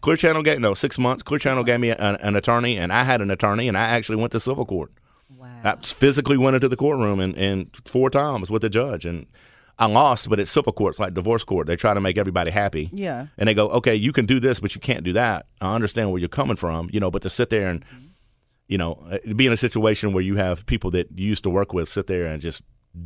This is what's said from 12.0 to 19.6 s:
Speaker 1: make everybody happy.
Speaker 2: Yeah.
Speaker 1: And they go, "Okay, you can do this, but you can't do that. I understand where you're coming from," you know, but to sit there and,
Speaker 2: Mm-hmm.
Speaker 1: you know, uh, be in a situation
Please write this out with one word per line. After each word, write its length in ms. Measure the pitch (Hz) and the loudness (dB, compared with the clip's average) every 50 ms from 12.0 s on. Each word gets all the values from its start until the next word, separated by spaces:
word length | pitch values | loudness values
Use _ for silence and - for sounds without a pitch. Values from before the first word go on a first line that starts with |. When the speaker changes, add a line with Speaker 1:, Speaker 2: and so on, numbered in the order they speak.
Speaker 1:
make 160 | 98 95 90 104 | 0 0 0 0
everybody 320 | 101 95 87 90 85 82 | 0 0 0 -2 -2 0
happy. 400 | 85 104 101 98 - 78 76 85 | 0 0 -2 -2 -2 -4 -6 -6
Speaker 2:
Yeah. 360 | 87 202 196 175 135 120 135 147 _ - | -6 -8 -6 -6 -6 -8 -10 -12 _ -2
Speaker 1:
And 100 | 104 110 | 0 2
they 60 | 107 | 4
go, 160 | 104 104 107 | 4 2 2
"Okay, 240 | - 123 - 127 110 | 2 2 2 2 2
you 180 | 110 104 131 | 2 2 0
can 140 | 139 - 117 | 2 2 2
do 140 | 104 131 127 | 4 4 2
this, 200 | 120 131 120 - | 2 2 0 0
but 140 | - 101 - | -4 -6 -6
you 80 | 98 | -6
can't 220 | - - 120 - 82 | -4 -4 -2 -2 -2
do 100 | 90 90 | 0 0
that. 320 | 110 123 117 104 80 - _ _ - | 2 2 0 0 -4 -6 _ _ -6
I 140 | 95 95 104 | -4 -2 0
understand 340 | 113 110 101 - 117 110 98 | 0 0 -2 -2 -2 -2 -2
where 60 | 92 92 | -2 -2
you're 100 | 87 85 | -4 -4
coming 260 | - 143 135 135 110 | -2 -2 -2 -2 -2
from," 340 | - - 85 82 82 85 87 | -2 -2 -4 -4 -4 -6 -4
you 80 | 101 104 | -4 -2
know, 120 | 101 92 | -2 -2
but 100 | 82 98 | -2 -4
to 80 | - 92 | -6 -4
sit 220 | - - 120 - | -2 -2 0 0
there 160 | 113 107 98 95 | 0 0 0 0
and, 120 | 87 82 - | -4 -6 -8
Speaker 2:
Mm-hmm. 200 | - - - 135 165 _ _ _ _ _ _ _ _ _ _ _ - | -12 -20 -20 -20 -20 _ _ _ _ _ _ _ _ _ _ _ -4
Speaker 1:
you 80 | 101 92 | -4 -2
know, 240 | 85 85 80 - - 85 | -2 -2 -6 -8 -10 -8
uh, 220 | 92 98 - 110 107 | -8 -8 -6 -4 0
be 100 | 113 131 | 2 2
in 80 | 127 117 | 2 2
a 40 | |
situation 560 | 104 | 2